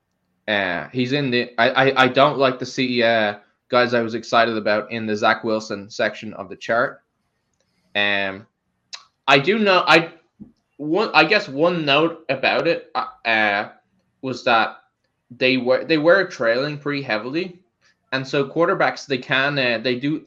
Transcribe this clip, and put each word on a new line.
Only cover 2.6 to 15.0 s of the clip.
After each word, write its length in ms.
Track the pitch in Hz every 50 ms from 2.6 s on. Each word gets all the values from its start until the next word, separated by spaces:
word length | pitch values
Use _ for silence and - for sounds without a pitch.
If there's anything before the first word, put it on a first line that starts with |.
| 127
see, 360 | 123 - - 131 123 123 120 113
uh, 320 | 113 117 113 107 104 104 - - _ _ _ _ _
guys 260 | 127 123 123 117 123
I 60 | 117
was 140 | 113 110 113
excited 420 | 113 - - 123 117 113 117 113
about 340 | 110 101 107 104 107 104 -
in 160 | 113 113 113
the 80 | 107 107
Zach 300 | 104 117 110 113 113 -
Wilson 460 | 113 110 110 110 - 107 101 101 107
section 420 | - - 113 104 - - 113 107 87
of 140 | 82 - 87
the 80 | 95
chart. 460 | - - - 113 117 123 - - - _ _ _ _ _ _ _ _ _ _ _ _ _ _ _ _ _ _ -
Um, 520 | 104 101 101 101 98 98 98 95 98 113 _ _ _ _ _ _ _ _ _ - - - _ _ _ _ 135
I 100 | 143 143
do 200 | 139 175 214 226
know, 240 | 214 202 185 175 -
I, 280 | 147 156 165 165 - - - _ _ _ _ - - _ _ _ _ _ -
one, 320 | 143 151 165 196 233 233 -
I 80 | 151 160
guess 260 | - 214 208 - 143
one 360 | 131 139 160 180 180 170 156
note 400 | 143 139 151 160 165 165 - - -
about 360 | 135 127 - 101 104 123 139
it, 240 | 165 165 - - - -
uh, 320 | 113 117 - - _ - 113
uh, 420 | 113 110 107 104 101 101 110 120 - _ _ _ _ _ _ _ _ _ -
was 200 | 131 123 120 -
that 340 | 127 117 113 107 - - - _ _ _ _